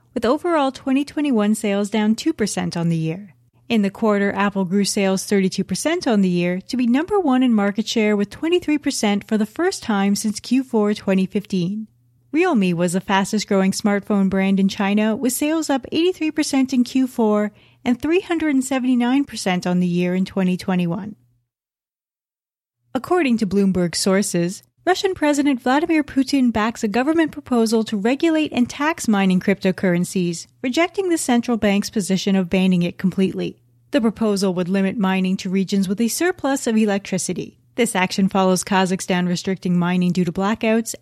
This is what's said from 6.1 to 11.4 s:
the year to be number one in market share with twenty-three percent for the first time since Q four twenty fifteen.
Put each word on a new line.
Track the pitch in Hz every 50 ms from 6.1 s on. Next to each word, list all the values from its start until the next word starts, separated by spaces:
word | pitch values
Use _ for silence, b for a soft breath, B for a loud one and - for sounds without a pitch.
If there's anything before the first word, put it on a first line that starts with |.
| 226 208
the | 190 185
year | 175 175 175 175 180 185 -
to | - -
be | 240 254
number | 233 240 269 320 370 415 403
one | 359 285 254 254 262
in | 254 226
market | 214 202 202 196 226 208 -
share | - 233 214 214 214
with | 202 202 202
twenty-three | - - - 330 349 359 - - 302
percent | 294 - 285 262 - - 208 202 202 -
for | - 226 208
the | 214
first | - - - 330 370 381 - -
time | - 220 196 196 202 202
since | 208 - 220 208 -
Q | - - 240 262 262
four | - - 220 208 208 208
twenty | - - - 190 190 190
fifteen. | 185 - 214